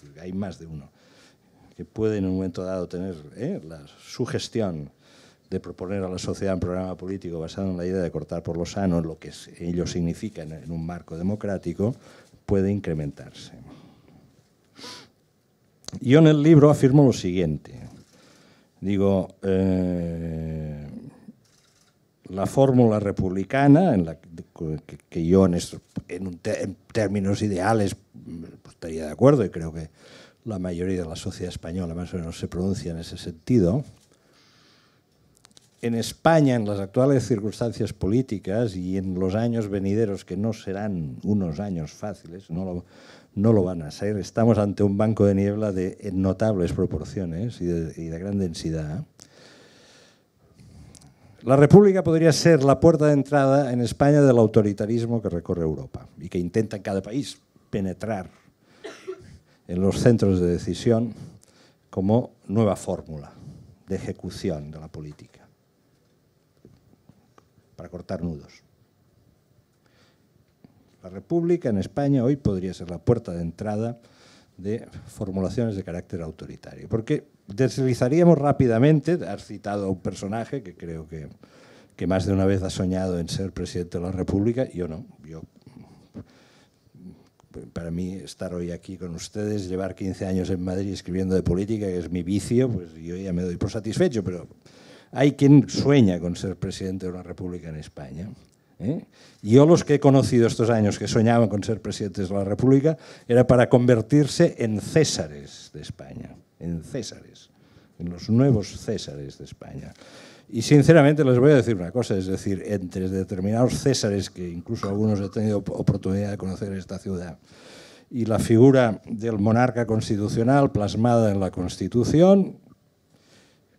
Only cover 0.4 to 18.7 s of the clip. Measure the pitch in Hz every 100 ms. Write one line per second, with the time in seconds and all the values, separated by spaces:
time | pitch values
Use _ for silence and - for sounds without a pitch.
0.4 | 98 80 82 78 69 _ _ _ _ _
1.4 | _ _ _ - 85 - 110 104 95 92
2.4 | 92 92 92 92 87 87 95 82 73 65
3.4 | 135 190 78 80 71 - - - 120 107
4.4 | - 117 101 80 71 _ _ _ _ _
5.4 | _ 92 87 - 90 101 92 92 - 90
6.4 | 98 92 87 90 92 90 92 98 90 82
7.4 | 80 - 98 90 90 95 85 78 76 85
8.4 | 85 82 85 101 98 85 80 80 76 -
9.4 | - - 85 87 82 90 85 82 110 87
10.4 | 78 78 - 82 82 87 - 80 92 104
11.4 | 101 92 87 82 104 - - - _ _
12.4 | - 98 95 101 90 78 73 - 67 -
13.4 | - - - - - _ _ _ _ _
14.4 | _ _ _ - 233 - - _ _ _
15.4 | _ _ _ _ - 95 120 147 160 151
16.4 | 151 156 147 147 135 143 135 104 92 90
17.4 | 82 73 - - - - _ _ _ _
18.4 | _ _ _